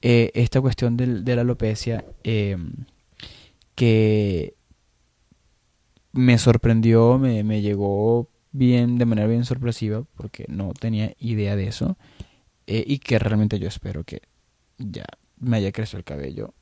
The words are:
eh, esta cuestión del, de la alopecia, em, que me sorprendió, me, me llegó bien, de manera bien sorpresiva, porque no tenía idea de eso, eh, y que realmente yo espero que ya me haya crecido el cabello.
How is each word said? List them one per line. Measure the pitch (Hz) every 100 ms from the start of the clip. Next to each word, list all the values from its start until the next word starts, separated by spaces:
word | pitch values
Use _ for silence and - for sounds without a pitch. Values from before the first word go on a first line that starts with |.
eh, | - 120 113
esta | - 117 131
cuestión | 131 113 120 120
del, | 127 113 117
de | 120
la |
alopecia, | 120 123 110 110 - 113 - -
em, | - 113 101 95 82 - 123 _ _ _ - - - _ _ -
que | 120 110 107 107 101 90 90 _ _ _ _ _ _ _ _ _ _ _ _ _ _ _ _
me | - 127 117
sorprendió, | 127 113 117 113 113 113 117 127
me, | 135 110
me | 104 107
llegó | 104 101 101 101 110 120 117 _ _
bien, | 139 127 123 120 120
de | 120
manera | 110 107
bien | 117
sorpresiva, | 123 127 120 113 107 107 147 -
porque | - - -
no | 87 98
tenía | - 113 110 107 -
idea | 117 110 101 101
de | 92
eso, | - - 185 _ _ - _ _ _ -
eh, | 110 -
y | 143
que | - 117
realmente | 107 107 104 104
yo | 101
espero | - 98 90 -
que | - _ _ _ _ _ _
ya | 120 - - - _ _
me | 123 113
haya | 98
crecido | 101 107 101
el | -
cabello. | 71 67 69 - _